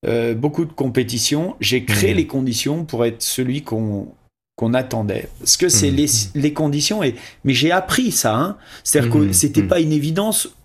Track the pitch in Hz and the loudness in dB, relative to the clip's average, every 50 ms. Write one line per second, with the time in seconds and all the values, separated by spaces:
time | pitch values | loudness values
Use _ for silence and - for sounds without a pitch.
0 | - - 117 117 117 117 117 113 123 147 147 - 170 156 - - 139 131 110 131 | -2 -2 -2 0 0 0 -2 0 -2 -2 0 -2 -4 -4 -2 -4 -4 0 0 0
1 | 123 107 113 117 - - 147 147 165 190 - - 104 85 123 127 - - 107 101 | 0 0 -2 -2 -2 0 0 0 -2 -4 -6 -4 -2 0 0 0 0 0 0 2
2 | 117 127 113 92 107 - - 139 131 131 117 107 - 139 147 165 170 151 - 117 | 2 2 2 2 0 0 -2 -2 -2 0 -2 -2 -2 -2 -2 -2 -4 -6 -2 0
3 | 120 117 113 117 - - - - 127 123 127 147 147 - 113 110 113 107 104 101 | 0 0 0 -2 -6 -6 -2 -2 -2 -2 -2 -4 -4 -4 -4 -2 -2 -2 -2 -4
4 | - - - _ _ _ _ _ _ _ _ - - 113 120 127 127 - - 113 | -6 -8 -14 _ _ _ _ _ _ _ _ -4 -2 0 2 0 0 -2 -4 -4
5 | 110 104 95 - - - - - - - - - - 180 - 214 185 143 135 139 | -2 -2 -2 -4 -6 -10 -14 -8 0 0 0 2 2 2 2 4 2 2 2 2
6 | 151 147 - - - - - 151 139 151 147 - 156 147 143 147 143 - 208 214 | 2 2 0 -2 -2 -2 -4 -2 -2 -2 0 0 -2 0 0 0 -2 -2 -2 0
7 | 185 135 113 - - - - _ _ 131 131 123 135 160 175 185 185 - - - | 0 -2 -2 -4 -12 -20 -20 _ _ 0 0 2 2 2 2 2 0 0 0 0
8 | 254 233 - - - 117 107 117 147 185 208 - - - - - - - - 147 | 0 2 0 2 2 2 2 2 0 -2 -4 -8 -14 -20 -20 -12 -4 2 2 2
9 | 131 117 117 104 98 98 95 92 - 147 - 160 - - 185 175 165 156 156 151 | 4 4 4 4 4 4 4 2 2 2 2 2 2 4 2 2 2 2 2 0
10 | 143 151 160 180 202 220 208 - - - - _ - | 0 0 0 0 0 0 0 -2 -4 -6 -10 _ -20